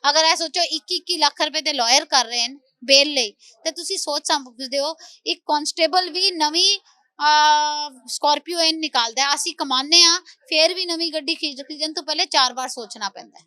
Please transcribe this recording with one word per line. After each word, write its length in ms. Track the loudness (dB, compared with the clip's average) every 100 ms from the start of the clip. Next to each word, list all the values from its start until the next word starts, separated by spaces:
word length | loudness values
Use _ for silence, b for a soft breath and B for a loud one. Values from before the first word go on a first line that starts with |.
| 2
ਅਗਰ 140 | 2
ਇਹ 120 | 2 0
ਸੋਚੋ, 260 | -2 -4
ਇੱਕੀ 340 | -4 -4 -8 -10
ਇੱਕੀ 220 | -6 0
ਲੱਖ 220 | 0 0
ਰੁਪਏ 200 | -4 -2
ਦੇ 120 | -4
ਲਾਇਰ 320 | -2 2 2
ਕਰ 220 | 4 0 0
ਰਹੇ 220 | -4 -6
ਨੇ 120 | -8 _ _
ਬੇਲ 280 | 4 4 4
ਲਈ, 180 | 0 -2 _ b b
ਤੇ 60 | -10
ਤੁਸੀਂ 280 | -8 -8 -6
ਸੋਚ 280 | -6 -6 -2
ਸਕਦੇ 520 | -2 -2 -14 -6 -4
ਹੋ, 180 | -4 -8 B B -8
ਇੱਕ 140 | -6 -2
ਕਾਂਸਟੇਬਲ 640 | -2 -2 0 2 2 0
ਵੀ 200 | -4 -4
ਨਵੀਂ, 480 | 0 0 2 2 0 b b b -2
ਅਹ, 720 | 2 4 6 4 0 -4 -10
Scorpio 840 | -12 -12 -2 0 0 -2 0 0
N 60 | 0
ਨਿਕਾਲਦਾ 440 | -2 0 0 -2
ਹੈ। 120 | 0
ਅਸੀਂ 200 | 0 -2
ਕਮਾਉਂਦੇ 480 | -6 -2 -2 4 6
ਹਾਂ, 180 | 6 4
ਫੇਰ 540 | -4 -20 -2 2 2
ਵੀ 120 | 2 -6
ਨਵੀਂ 260 | -4 -4
ਗੱਡੀ 220 | -6 -6
ਖਰੀਦ-, 280 | -6 -6 -8
ਖਰੀਦਣ 300 | -14 -8 -8
ਤੋਂ 100 | -8
ਪਹਿਲੇ 240 | -6 -4 0
ਚਾਰ 260 | 2 2
ਵਾਰ 160 | -2 -8
ਸੋਚਣਾ 400 | -10 -12 -10 -10
ਪੈਂਦਾ 300 | -12 -20
ਹੈ। 60 | _